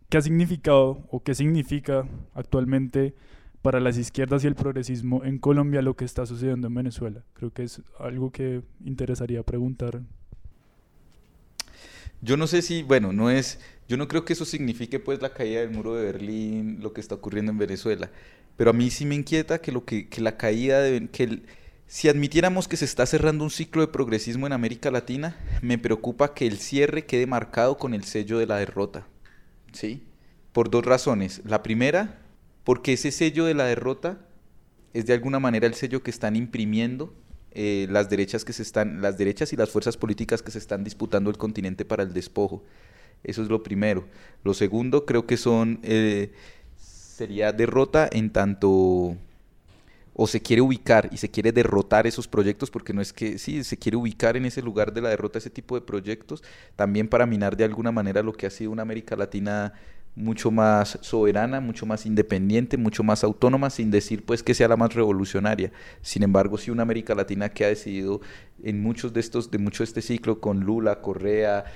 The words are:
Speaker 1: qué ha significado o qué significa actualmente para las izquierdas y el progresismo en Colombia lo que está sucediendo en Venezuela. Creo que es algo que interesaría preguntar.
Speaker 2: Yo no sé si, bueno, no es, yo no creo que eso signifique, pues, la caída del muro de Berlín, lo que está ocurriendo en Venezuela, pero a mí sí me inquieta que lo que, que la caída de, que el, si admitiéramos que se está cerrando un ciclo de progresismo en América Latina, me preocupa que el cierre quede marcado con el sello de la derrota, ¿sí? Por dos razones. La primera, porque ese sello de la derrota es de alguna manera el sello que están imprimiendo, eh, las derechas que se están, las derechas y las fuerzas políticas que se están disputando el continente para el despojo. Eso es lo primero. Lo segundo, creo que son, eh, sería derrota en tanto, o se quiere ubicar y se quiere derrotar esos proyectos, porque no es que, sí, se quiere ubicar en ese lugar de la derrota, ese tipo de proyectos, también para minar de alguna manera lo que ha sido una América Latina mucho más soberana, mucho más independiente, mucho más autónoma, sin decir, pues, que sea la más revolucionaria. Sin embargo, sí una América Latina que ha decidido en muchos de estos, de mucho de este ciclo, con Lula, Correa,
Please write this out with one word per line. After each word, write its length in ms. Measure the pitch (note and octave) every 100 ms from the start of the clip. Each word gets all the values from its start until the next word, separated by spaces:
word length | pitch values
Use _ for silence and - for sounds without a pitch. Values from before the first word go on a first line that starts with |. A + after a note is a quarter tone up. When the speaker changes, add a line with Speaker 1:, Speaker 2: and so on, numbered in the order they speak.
| -
Speaker 1:
qué 80 | D#3
ha 40 |
significado 840 | D3+ E3 F3 E3+ D#3 C#3 C3 C3+ -
o 120 | B2+
qué 120 | -
significa 720 | C3 D3+ D#3+ C3+ D3 C#3 C3+ C3 - -
actualmente 800 | - - C3+ B2+ C3+ C3 C3+ C#3 - - - - -
para 180 | C3+ B2+
las 160 | B2 A#2+
izquierdas 480 | A#2+ - C3 C#3
y 40 | C#3+
el 80 | C#3
progresismo 680 | C#3 C3 A#2+ B2 B2 B2+
en 140 | C3+ C3+
Colombia 420 | C#3+ C#3+ C#3+ C#3+
lo 160 | C3 B2+
que 80 |
está 220 | B2 - A#2+
sucediendo 400 | A#2+ C3 B2+ A#2+
en 80 |
Venezuela. 480 | A#2+ B2+ - A#2 A2 -
Creo 180 | - A#2+
que 100 | -
es 180 | A#2+ - - -
algo 320 | B2+ B2+ C3
que 320 | C3+ C3 B2 - -
interesaría 580 | - B2+ B2 B2 A#2+ A#2
preguntar. 600 | - A#2+ B2+ B2+ A#2+ A#2+ A#2+ - - - - - _ _ _ _ - _ _ _ _ - - - - - - -
Speaker 2:
Yo 140 | A2+ C3+
no 100 | D#3+
sé 140 | F3
si, 220 | F3 E3+
bueno, 320 | C3+ C3 G2
no 160 | G2+ A#2
es, 300 | C3 B2+ - - - -
yo 80 | B2+
no 100 | D3
creo 200 | D#3+ D#3+
que 80 |
eso 100 | E3
signifique, 540 | D#3+ D#3 B2+ A#2 A#2 C3
pues, 240 | - B2
la 100 | C3
caída 280 | - A2 A2+
del 100 | A#2
muro 240 | A2 G#2+
de 100 | A#2
Berlín, 760 | G#2 - G#2 A2 G#2+ A2 G#2+ G#2+
lo 100 | G#2+
que 80 | G#2+
está 140 | G#2
ocurriendo 360 | G#2 G#2 G#2 G#2+
en 60 | G#2+
Venezuela, 540 | G2 F#2+ A2+ F#2+ E2+ - - - - -
pero 120 | A2+
a 40 |
mí 160 | A#2 A#2+
sí 160 | - D3
me 80 |
inquieta 480 | D3 C#3+ D#3 D#3 E3
que 100 | D#3
lo 140 | B2 -
que, 200 | G#2+ -
que 100 | -
la 160 | A2 -
caída 460 | A2+ A2+ C3 C3+
de, 260 | C3+ B2 -
que 160 | -
el, 180 | A#2+ A2 - - - - -
si 220 | - D#3
admitiéramos 600 | D3 C#3+ E3 F3+ F#3 -
que 80 | E3
se 80 |
está 220 | C#3 - B2+
cerrando 360 | D#3 D#3 D3+
un 60 | D3+
ciclo 320 | - D#3+ D#3+
de 80 | D#3
progresismo 580 | D3 A#2+ A2 A2 A#2+ C#3
en 60 |
América 380 | B2+ A2+ A#2+ C#3+
Latina, 480 | B2+ - C3+ E3 E3 - -
me 160 | A#2+ A#2+
preocupa 560 | A#2 A2 A#2+ A2+ C#3+
que 120 | - A#2+
el 120 | G2+
cierre 480 | - C#3 C#3+ D3 D3+
quede 200 | B2 B2+
marcado 520 | A#2+ A2+ A#2 B2+ C#3
con 160 | C3
el 100 | G#2+
sello 340 | G2 A2 G#2 A2+
de 80 | A2
la 120 | G#2
derrota, 480 | G2 G2 G2+ F2 - - - - - - -
¿sí? 300 | - G#2+ C3+ - - - _ -
Por 160 | A#2+ G#2+
dos 160 | A#2+
razones. 560 | A#2+ B2+ C#3+ G#2+ F#2+ - G#2
La 160 | A2
primera, 560 | A2+ A2+ C3+ F3 G#3+ - - _ _ _
porque 280 | - B2 -
ese 200 | B2+ D3
sello 340 | - D#3+ D3+ E3
de 80 |
la 100 | D3
derrota 540 | B2 A#2 B2+ C3+ E3+ G3 - - - - _ _ _
es 140 | A#2 A2+
de 80 |
alguna 260 | B2 C3 C3+
manera 260 | C3 A2 A#2
el 60 |
sello 300 | A2+ C3 B2+
que 80 | B2
están 260 | - A2 A2
imprimiendo, 800 | A#2+ A2+ G#2+ G#2+ A#2 C3 D#3+ - - - -
eh, 360 | G#2+ G#2 G2 F#2+
las 180 | G#2 G2
derechas 360 | G2+ G2 A2+
que 80 | -
se 100 | A#2
están, 400 | A2 A2 G#2+ G#2
las 160 | G2+ F#2+
derechas 340 | G2+ G2+ D3+
y 40 | A2
las 140 | G#2+
fuerzas 260 | G#2+ A#2 -
políticas 440 | A2 G#2 A2 A2+
que 120 | A2+
se 60 | A2
están 260 | - G2
disputando 460 | G2+ - A2 G2+ G2+
el 60 | G2+
continente 480 | G#2+ G#2+ F#2+ F#2
para 200 | - G#2+
el 80 | F#2+
despojo. 500 | F2+ - G2 G2 - - - - - - -
Eso 180 | - G#2+
es 60 | G#2+
lo 160 | A2
primero. 400 | - G2+ G#2+ F#2 - - - -
Lo 100 | G2
segundo, 500 | F#2+ G2 A2+ B2+ C#3+
creo 220 | C#3+ A#2+ A#2
que 100 | A#2+
son, 440 | B2 A2+ A2+ A2+
eh, 480 | - A2 A2 G2+ G2+ - - - - -
sería 760 | - - - - G#2+ G#2 G#2+
derrota 580 | A2 A#2 B2 C3+ D#3 D#3
en 180 | A2 A2
tanto, 840 | G#2 G2+ F#2+ G2 F#2+ F#2 F2+ F2 F2+ - - _ _ _ - - - -
o 120 | - A2
se 120 | A2
quiere 220 | - A#2
ubicar 460 | C3 B2 - A2+ F#2+
y 60 | -
se 160 | G#2+
quiere 180 | - G#2+
derrotar 560 | A#2 A2 G2 G2 G#2+ A2+
esos 220 | B2 -
proyectos, 420 | G#2+ G2+ G2+ C3+
porque 220 | A2 -
no 80 | G2+
es 120 | -
que, 240 | - G#2+ G2
sí, 260 | - D3+
se 120 | B2 G#2+
quiere 200 | A2 A#2
ubicar 400 | A#2 G#2+ A#2 B2
en 80 |
ese 180 | B2+ C3+
lugar 300 | A#2+ G#2 G#2
de 80 | A2
la 80 | A#2
derrota, 300 | G2+ G2+ A2+
ese 120 | G#2+
tipo 240 | - -
de 60 | B2
proyectos, 640 | - G#2 G2 A2 - D3+ - - - -
también 320 | G2+ G#2 A2
para 180 | A#2 A#2+
minar 300 | G#2 G2+ G2
de 80 |
alguna 260 | A2 G#2+ A2+
manera 320 | A2+ G2 G2
lo 100 | A2
que 140 | G#2+ G2
ha 40 |
sido 200 | - A2
una 120 | A2
América 340 | A2+ A2 - G2+
Latina 560 | G2 G#2 G2+ G#2 G2+ - - - - -
mucho 340 | A2 A2 B2
más 480 | A2 G#2+ G#2 G2+ -
soberana, 580 | - A2+ G#2 G#2 A#2+ C3+
mucho 260 | B2 A2 A2
más 180 | G#2+
independiente, 720 | A2 G#2+ G#2 F#2+ G2 A2+ B2 C3+
mucho 280 | A2 -
más 180 | G#2+ G#2+
autónoma, 480 | G#2+ G#2 B2 C3+ C#3
sin 220 | - A2
decir, 320 | G2+ - G#2+
pues, 180 | - A#2
que 120 | -
sea 120 | A#2 A2+
la 100 | A#2
más 160 | A2+
revolucionaria. 800 | A2+ G#2+ F#2+ G2 G2 G#2 G#2 F#2 - - -
Sin 220 | - G2+
embargo, 340 | G2+ F#2+ G2 G#2
sí 140 | -
una 100 | A#2
América 320 | A#2 A2+ G#2+
Latina 360 | G2+ G2 G2+ G2+
que 140 | -
ha 40 | G#2
decidido 520 | G#2+ G#2 G2 F#2+ G2+ - - - -
en 220 | G#2+ G#2
muchos 300 | A2 A#2 B2
de 80 | A#2
estos, 320 | A2+ A#2+ A#2
de 60 | G#2
mucho 260 | G2+ -
de 0 |
este 180 | A2+ -
ciclo, 380 | - A#2 A2+ G#2+
con 200 | G#2+ G2
Lula, 400 | F#2+ A2+ G#2+ G2+
Correa, 640 | G2+ F#2 G2+ G#2+ G#2 G2+ -